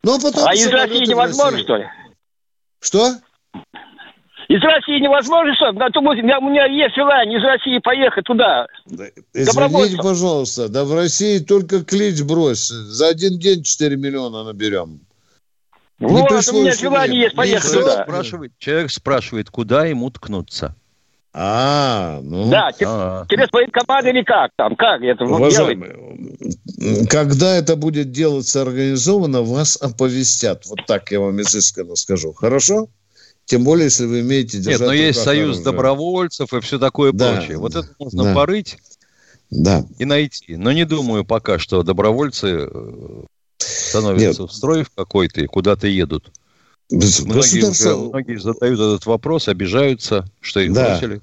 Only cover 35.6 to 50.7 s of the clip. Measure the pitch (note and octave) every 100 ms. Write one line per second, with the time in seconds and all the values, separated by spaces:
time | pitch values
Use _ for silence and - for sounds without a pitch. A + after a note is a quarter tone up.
35.6 | G#2+ C3 C3 C#3 E3 F#3 F3 - C#3+ B2
36.6 | - C#3 C3 - C#3 A#2 B2 G#2 D#2 D#2+
37.6 | G2+ E2 D#2 - C#3 F#2+ G2+ G2 D3 G#3
38.6 | - - _ _ _ _ _ _ _ -
39.6 | E2 F2 - - B2+ C#3+ D3 - - E2
40.6 | G#2 D3+ E3 D#3 B2+ G#2+ G2+ A2+ - F2+
41.6 | - F#2 F2 F#2+ G#2 A#2 C#3+ - G2 E2+
42.6 | C#2+ - A1 - - G#1+ - _ _ _
43.6 | - - - G#2+ G#2 G2 G#2+ E2 F#2 -
44.6 | C3+ D#3+ D3 - F#2+ G2+ F2 - C#2+ -
45.6 | F#2 F#2+ G#2 F#2+ D#2 D2+ - _ _ _
46.6 | _ _ _ F2 G2 F2 D2 A2+ C3+ F3
47.6 | G#2+ - A2 C3+ B2 C3+ B2 A2+ G2 A2+
48.6 | B2 A#2+ G#2+ G2+ A2 A2+ C#3+ D#3+ - F#2
49.6 | F#2+ A2+ C#3 B2 - G#2 F#2+ _ - G2+
50.6 | F#2